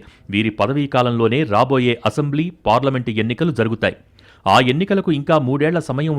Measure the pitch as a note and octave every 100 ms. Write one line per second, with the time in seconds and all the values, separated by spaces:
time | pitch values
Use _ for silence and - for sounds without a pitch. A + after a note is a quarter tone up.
0 | - - - G2+ A2 G#2 G#2 C#3+ C#3 C3
1 | B2 A#2 A2+ C3 D#3 G2+ B2+ C3 B2 A#2
2 | G#2+ D3+ C#3+ C#3+ E3+ - G#2+ A#2 C3+ C3
3 | B2 A2 A2 A#2+ E3 A2+ A2 A2+ G2+ -
4 | _ _ - - F#2+ G#2+ B2+ C#3+ G3 G3
5 | F#3 D3 C#3+ D#3 B2+ C#3 D3+ E3+ - B2+
6 | D#3